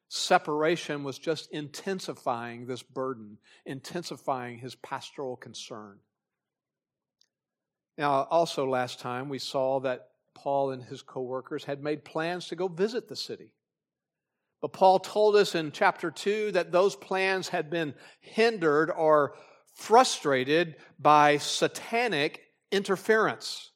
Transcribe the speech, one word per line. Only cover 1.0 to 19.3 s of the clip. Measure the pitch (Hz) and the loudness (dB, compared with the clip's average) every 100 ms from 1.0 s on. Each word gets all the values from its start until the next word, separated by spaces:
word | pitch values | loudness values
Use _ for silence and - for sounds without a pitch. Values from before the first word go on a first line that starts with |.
was | 139 131 | -8 -8
just | 165 156 - | -4 -4 -6
intensifying | 151 147 - 196 185 - 135 143 120 120 117 123 | -10 -10 -10 -8 -6 -8 -8 -4 -4 -6 -10 -10
this | 123 | -10
burden, | - 131 131 117 104 107 _ _ | -10 -8 -6 -8 -12 -20 _ _
intensifying | - 135 - 175 170 147 - 131 123 120 | -12 -12 -10 -10 -10 -10 -6 -6 -6 -12
his | 127 | -14
pastoral | - - 135 - - 131 120 | -14 -12 -12 -12 -10 -10 -10
concern. | 120 107 - 113 104 104 _ _ _ _ _ _ _ _ _ _ _ _ _ _ _ _ _ _ _ - | -14 -16 -14 -14 -16 -20 _ _ _ _ _ _ _ _ _ _ _ _ _ _ _ _ _ _ _ -2
Now, | 147 139 | 0 2
also | - 170 160 - 135 | 2 2 2 0 0
last | 127 127 - | 0 -2 -6
time, | 127 123 143 | -8 -8 -6
we | 131 | -8
saw | - 139 131 135 | -4 -2 0 0
that | 131 127 - _ _ | -2 -4 -8 _ _
Paul | - 147 139 135 | -10 -4 0 -2
and | 131 | -4
his | 120 135 | -12 -16
co-workers | - 135 127 131 - 147 | -12 -10 -8 -8 -8 -10
had | - 143 | -8 -8
made | 147 151 | -6 -6
plans | - 160 165 180 - | -6 -6 -4 -6 -8
to | 170 | -6
go | 185 | -6
visit | 165 214 233 - | -2 -2 -4 -8
the | - | -12
city. | - 110 82 _ _ _ _ _ _ _ _ _ _ _ | -10 -12 -16 _ _ _ _ _ _ _ _ _ _ _
But | 226 | -8
Paul | - 190 185 | 4 6 6
told | - 208 214 208 | 2 2 6 6
us | 190 170 | 4 0
in | 156 | -4
chapter | - 196 - 170 | 0 0 0 -6
two | - 202 214 214 | -4 -2 -2 0
that | 180 165 | -2 2
those | 175 196 190 | 2 2 0
plans | - 190 190 190 165 | -6 -2 0 0 -2
had | 175 151 | -4 -4
been | 170 151 - - _ | -4 -6 -8 -20 _
hindered | - - 226 220 160 147 160 | -6 2 2 4 2 4 2
or | 165 156 151 135 | 2 4 6 4